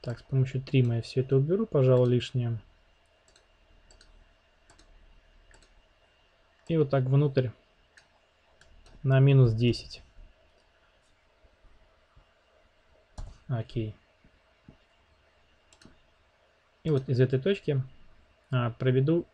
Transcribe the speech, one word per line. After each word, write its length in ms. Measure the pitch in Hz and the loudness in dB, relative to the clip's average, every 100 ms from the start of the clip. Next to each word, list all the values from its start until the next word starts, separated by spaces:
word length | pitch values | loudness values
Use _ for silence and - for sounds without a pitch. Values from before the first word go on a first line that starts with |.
Так, 180 | - 117 | -10 -12
с 40 | |
помощью 380 | - 135 131 131 | -6 -2 -2 -4
трима 360 | 131 135 120 117 | -2 0 2 -2
я 40 | |
все 200 | - - | -4 -6
это 140 | 131 135 | 0 0
уберу, 300 | 143 196 220 | 0 -2 -2
пожалуй, 440 | 147 127 127 123 | 0 2 4 2
лишнее. 500 | 123 - 123 120 113 - _ _ _ _ _ _ _ _ _ _ _ _ - - - _ _ _ _ _ - _ - - - _ _ _ - _ _ _ _ _ _ _ _ _ _ - | 0 -2 -6 -4 -8 -12 _ _ _ _ _ _ _ _ _ _ _ _ -20 -20 -20 _ _ _ _ _ -20 _ -20 -20 -20 _ _ _ -20 _ _ _ _ _ _ _ _ _ _ -4
И 100 | 165 | 0
вот 120 | 139 | 2
так 140 | 139 127 | 0 2
внутрь 440 | 135 147 139 123 - _ _ _ _ _ _ _ _ _ _ _ - - - | 2 2 0 -4 -8 _ _ _ _ _ _ _ _ _ _ _ -20 -20 -8
на 160 | 135 135 | 0 4
минус 340 | 139 135 123 | 6 6 4
десять. 500 | 110 120 110 - - - - - _ _ _ _ _ _ _ _ _ _ _ _ _ _ - _ _ _ _ _ _ _ _ _ _ _ _ _ - - - - | 4 0 -2 -8 -20 -20 -20 -20 _ _ _ _ _ _ _ _ _ _ _ _ _ _ -20 _ _ _ _ _ _ _ _ _ _ _ _ _ -20 -18 -20 -10
Окей. 480 | 117 110 120 107 - _ _ _ _ _ _ - - _ _ _ _ _ _ _ _ _ _ - _ _ _ _ _ _ _ _ _ | -8 -6 -8 -10 -12 _ _ _ _ _ _ -20 -20 _ _ _ _ _ _ _ _ _ _ -20 _ _ _ _ _ _ _ _ _
И 60 | 160 | -4
вот 200 | 139 135 | -4 -2
из 100 | 123 | 0
этой 200 | 131 135 | 2 0
точки, 440 | 190 202 - 139 131 - - - _ _ _ | -2 -2 -2 -4 -6 -14 -20 -20 _ _ _
а, 180 | 131 120 | -4 -4
проведу. 540 | 117 131 127 139 165 - | -2 0 0 2 -2 -4